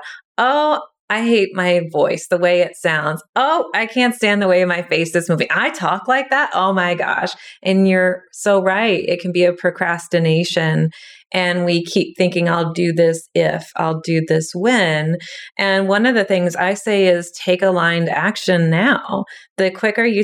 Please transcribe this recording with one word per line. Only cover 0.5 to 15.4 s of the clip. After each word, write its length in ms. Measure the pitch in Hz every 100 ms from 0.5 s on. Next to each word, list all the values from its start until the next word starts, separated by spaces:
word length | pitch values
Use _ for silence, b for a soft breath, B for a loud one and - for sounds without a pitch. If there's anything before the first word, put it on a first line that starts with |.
| 294 302 302 - _ -
I 120 | 214
hate 280 | 233 226 190
my 280 | 185 180 175 165
voice, 340 | 156 - 165 -
the 100 | 175
way 240 | 175 175
it 140 | 170 -
sounds. 460 | 175 156 151 165 - 226
Oh, 340 | 277 339 -
I 100 | 202
can't 300 | 220 247 247
stand 260 | 233 214 202
the 80 | 190
way 160 | 180
my 160 | 180 175
face 320 | 175 160 165
is 140 | 175 170
moving. 200 | 156 -
I 180 | 165 277
talk 380 | 320 165 190 -
like 220 | 262 269
that. 200 | 269 294
Oh 180 | 175 185
my 220 | 190 175
gosh." 380 | 175 - - 180 - B B
And 240 | - 190 190
you're 340 | 185 185 180 -
so 300 | - 208 196
right. 420 | 185 190 226 185 -
It 140 | 175
can 100 | 180
be 120 | 175
a 80 | 175
procrastination. 1400 | 175 180 175 175 170 - 175 165 160 175 175 160 156 160 B B B _
And 320 | 185 180 180
we 200 | 175 170
keep 320 | 170 196 - -
thinking, 320 | 180 175 170
"I'll 240 | 170 160
do 200 | 165 170
this 360 | 165 165 165 -
if, 340 | 170 160 160 - -
I'll 240 | 160 160
do 220 | 170 165 160
this 240 | 160 160
when." 640 | 180 220 247 170 151 156 170 B B